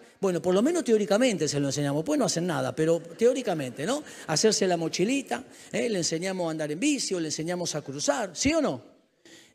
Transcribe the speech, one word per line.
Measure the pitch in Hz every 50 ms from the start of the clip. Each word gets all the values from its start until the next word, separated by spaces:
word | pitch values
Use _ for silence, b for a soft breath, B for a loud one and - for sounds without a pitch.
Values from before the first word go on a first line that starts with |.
| B B B _
Bueno, | 202 190 175 160
por | 160 185 185
lo | 202 240
menos | 320 359 330 -
teóricamente | 240 220 214 202 - 196 226 262 254 196 147 156
se | 135 143 143
lo | 143
enseñamos. | 139 131 147 143 143 139 151 160
Pues | 285 302
no | 294 226
hacen | 165 - 165 170
nada, | 180 151 135 131 127 -
pero | 151 156 160 165 165
teóricamente, | - - - - 226 247 269 269 - 202 170 156 135 123 113 - 147
¿no? | 214 277 302 294 B B B B
Hacerse | - 156 - - 220 190 - 196
la | 185 175
mochilita, | 170 165 151 - - 180 233 269 277 - - 240 - - B B B B B
¿eh? | - 214 254 240
Le | 208 180
enseñamos | 151 - 160 160 180 190 190 185 175
a | 160
andar | 160 156 151 147
en | 151 175
bici | 262 302 285 233 - - 190
o | 175
le | 160
enseñamos | 151 - - 156 170 180 175 170 - -
a | 147 -
cruzar, | 143 135 147 - 285 285 254 214 180 156
¿sí | - - 277
o | 330 320
no? | 269 190 139 117 - - _ _ _ _ B B B B B B B B